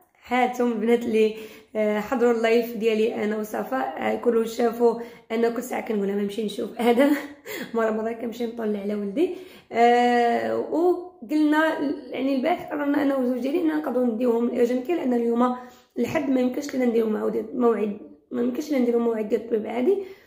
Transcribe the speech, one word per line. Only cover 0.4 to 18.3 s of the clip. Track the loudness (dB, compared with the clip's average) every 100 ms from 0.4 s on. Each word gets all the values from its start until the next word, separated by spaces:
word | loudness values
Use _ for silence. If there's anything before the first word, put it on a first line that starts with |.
| 2 2 0
البنات | 0 2 2
اللي، | 2 2 2 0 -12 -18 -8 -2
آه، | 0 -2
حضروا | -2 2 2
اللايف | 4 4 2 2 -2
ديالي | 0 2 2 0
انا | -2 -2
وصفاء، | -4 -6 -4 -4 -4 -4
آه، | -2
كلهم | 0 2 2
شافوا. | 0 0 -2 2 2 2 -6 -16 -6
انا | 0 0
كل | 0
ساعه | -4 -6 -4
كنقول | -2 -2
لها: | -2
"ما |
نمشي | -4 -4
نشوف | -6 -6 -6 0
ادم". | 2 4 4 2 -2 -14
<laughs> | -12 -10 -6
مره | -2 0
مره | -2 -4
كنمشي | -6 -8 -6 -8
نطلع | -4 -4 -4
على | -4
ولدي. | -4 -4 0 -2 -2 -14 -20 -4
آه، | 4 6 6 4 4 2 2 0 -2
وقلنا | 0 2 2 2 -4 -14 -4 2 4 4 2 0 -2 -4 -8
يعني | -4 -2 0
البارح | 0 -2 -4
قررنا | -4 0 2
انا | 2 2
وزوج | 0 0
ديالي | -2 0
ان | 0 -2
نقدروا | -2 0 0
نديوهم | 2 0 2 0
الايرجنت | 2 2 0 -2
كير، | -2
لان | 0
اليوم | 2 2 2 2 0 -10 -20 _ -4
الحد | -2 -2 0
ما | 2
يمكنش | 0 -2 -6 -2
لنا |
نديروا | 2 2 0
موعد، | 0 -2 -2 -4
موعد، | 0 2 2 -2 -6 -14 -20 _